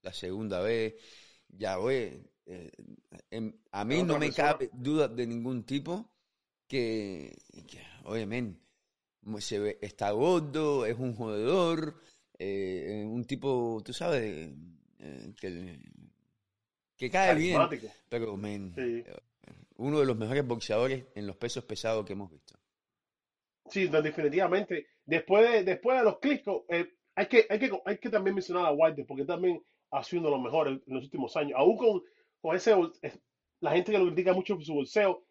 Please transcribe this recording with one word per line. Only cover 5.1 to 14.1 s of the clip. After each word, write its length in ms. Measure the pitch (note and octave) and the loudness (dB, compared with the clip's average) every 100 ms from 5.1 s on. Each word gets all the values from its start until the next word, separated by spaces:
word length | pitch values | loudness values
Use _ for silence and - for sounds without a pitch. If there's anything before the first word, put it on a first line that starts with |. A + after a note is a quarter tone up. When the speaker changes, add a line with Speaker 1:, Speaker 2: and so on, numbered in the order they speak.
| A2+ A#2+ | 0 -4
Speaker 1:
ningún 360 | A#2 A#2+ B2+ - | -4 -4 -6 -4
tipo 440 | C#3 D#3+ F#3 A#3 _ _ _ _ _ _ | -6 -4 -8 -10 _ _ _ _ _ _
que, 720 | C3+ A#2 A2 G2+ F2 C#2 - _ - C#2+ | -2 -2 -2 -6 -10 -14 -18 _ -20 -20
que, 120 | - - - - | -20 -20 -18 -8
oye, 200 | A2 G#2 | -6 -4
men, 340 | A#2+ A#2 E2+ _ _ _ _ _ _ | -4 -6 -10 _ _ _ _ _ _
mu-, 180 | G#2 G#2 | -12 -10
se 180 | - G#2 | -6 -2
ve, 180 | G#2 F#2+ | -2 -4
está 300 | G2+ - G#2 | -12 -4 -2
gordo, 760 | G#2+ D#3 F3+ D3+ D3 D3+ C#3+ A2+ | 2 2 2 0 -2 0 0 -2
es 120 | A#2 | -2
un 180 | B2+ A2 | -4 -4
jodedor, 840 | A2+ G#2 A#2 F#3 E3+ D#3+ D3+ - - _ _ _ | -6 -2 0 2 2 0 -4 -10 -20 _ _ _
eh, 600 | F#2+ G2 F#2+ F#2 D2+ G#2+ | -6 -4 -4 -6 -6 -8
eh, 40 | G#2+ | -6
un 200 | A#2+ A#2 | -8 -6
tipo, 560 | C3+ C#3 B2+ A#2+ A2 G#2+ | -6 -2 -2 -2 -6 -10
tú 80 | |
sabes, 560 | B2 E3+ | -6 -2